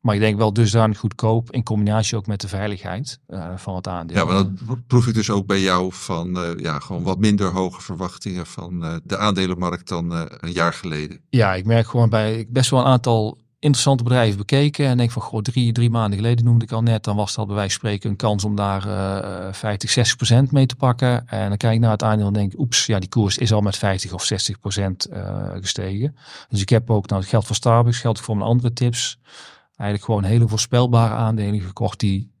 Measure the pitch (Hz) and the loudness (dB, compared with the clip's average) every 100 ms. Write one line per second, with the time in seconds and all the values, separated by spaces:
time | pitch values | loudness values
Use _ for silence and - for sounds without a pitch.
0 | 117 101 110 104 110 104 113 110 110 107 | 2 2 2 4 2 4 4 4 2 2
1 | 107 - 110 113 117 127 113 107 104 107 | -4 -2 0 0 0 -4 -2 0 0 0
2 | 104 110 101 104 98 95 104 98 95 92 | 0 -4 -4 -6 -6 -6 -6 -8 -8 -8
3 | 139 - _ 95 85 90 - 92 92 90 | -10 -12 _ -12 -10 -10 -8 -8 -6 -8
4 | 82 104 85 95 98 95 110 120 - 123 | -4 -2 2 2 0 -2 -8 -8 2 2
5 | 120 113 101 101 95 98 95 90 95 92 | 4 0 0 -2 0 0 2 2 0 -6
6 | - 87 87 90 87 85 82 76 - 87 | -8 -6 -4 -6 -6 -6 -6 -6 -6 -6
7 | - 92 107 104 98 92 92 92 - 87 | -4 2 4 4 0 -2 -4 -6 -12 -8
8 | 92 - - 90 82 - 87 90 82 82 | -8 -8 -10 -8 -10 -12 -10 -8 -6 -8
9 | - 98 104 98 95 90 90 85 - 87 | -6 -2 0 2 0 0 -2 -4 -6 -6
10 | 85 85 82 - 85 87 - - 92 76 | -4 -4 -8 -10 -6 0 0 0 -6 -6
11 | 76 - _ 127 104 92 98 117 113 123 | -8 -12 _ 2 2 2 2 2 2 2
12 | 117 113 107 113 107 120 127 135 127 127 | 2 2 0 -2 -4 0 2 2 4 4
13 | 120 113 110 - _ _ 151 135 - 135 | 4 0 0 -6 _ _ 0 2 2 2
14 | 120 127 113 98 101 135 147 143 143 123 | 2 2 2 0 0 2 2 0 0 2
15 | 120 - - 113 101 127 120 113 120 117 | 0 -2 -6 -6 -4 0 0 2 2 2
16 | 110 101 110 120 117 117 113 113 117 110 | 0 0 2 4 6 4 4 0 2 2
17 | 107 104 104 - 101 101 98 - 113 101 | 0 -2 -2 -2 -4 -2 -2 -2 -2 -4
18 | 104 101 113 104 104 104 101 98 98 98 | -4 -2 0 0 -2 0 0 -2 -4 -4
19 | 95 98 - 95 95 95 110 101 110 - | -2 -4 -6 -8 -10 -6 -4 -4 -2 0
20 | 120 - 104 117 135 143 135 - 131 120 | 2 0 4 4 6 4 2 2 0 2
21 | 127 120 120 104 101 101 117 113 117 107 | 0 0 -4 -4 -2 0 2 4 4 2
22 | 110 107 101 104 101 - 123 - - 107 | 2 2 2 0 -2 -2 -2 -2 0 -2
23 | 92 - 101 - 117 107 104 95 104 95 | 0 0 0 2 2 2 2 0 -2 -2
24 | - 90 - 101 - 95 - 101 98 92 | -4 -6 -4 -2 -4 -6 -6 -4 -4 -4
25 | - 95 95 98 95 92 92 - 95 95 | -8 -8 -8 -6 -6 -8 -6 -6 -4 -4
26 | 135 147 - - - 101 98 117 117 110 | -4 -6 -20 -20 -4 -2 4 4 4 0
27 | 98 98 95 117 107 107 123 117 117 117 | 2 -2 0 0 0 0 4 4 4 2
28 | 120 113 - 107 107 120 123 120 123 120 | -2 -4 -2 -2 2 2 2 0 -2 0
29 | - - _ - - - _ _ 104 101 | -6 -8 _ -20 -20 -20 _ _ -4 -4
30 | - 107 95 113 113 107 - 120 123 120 | -2 0 2 4 2 0 0 2 4 4
31 | 117 113 113 110 101 104 92 95 104 - | 2 2 0 0 0 -2 -4 -4 -4 -2
32 | 104 98 - _ | 0 0 -4 _